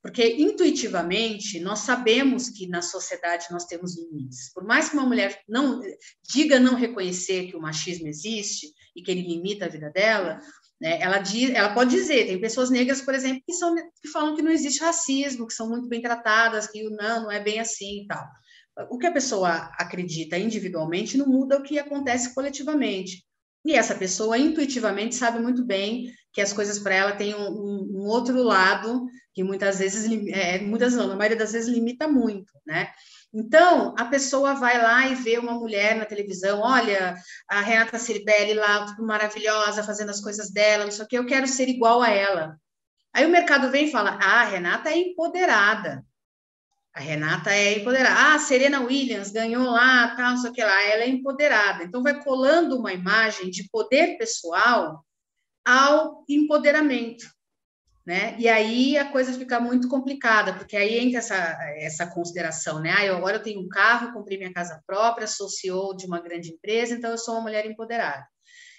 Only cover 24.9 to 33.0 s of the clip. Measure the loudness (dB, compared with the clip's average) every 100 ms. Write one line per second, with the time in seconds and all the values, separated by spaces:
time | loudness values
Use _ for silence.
24.9 | -2 -4 -2 -2 0 -2 -2 0 -2 -2
25.9 | -4 -8 -16 _ -2 -2 -2 -4 -4 0
26.9 | 2 2 -2 -4 -4 -6 -6 -6 -6 -6
27.9 | -6 -2 0 2 2 4 6 4 2 -2
28.9 | -4 -6 -12 _ -6 -4 0 -2 0 -2
29.9 | -2 -2 -2 -2 -2 -2 -2 -2 0 2
30.9 | 2 -2 0 0 0 -2 -2 -2 0 -2
31.9 | -2 0 2 2 -4 -14 _ -6 -4 -4
32.9 | -10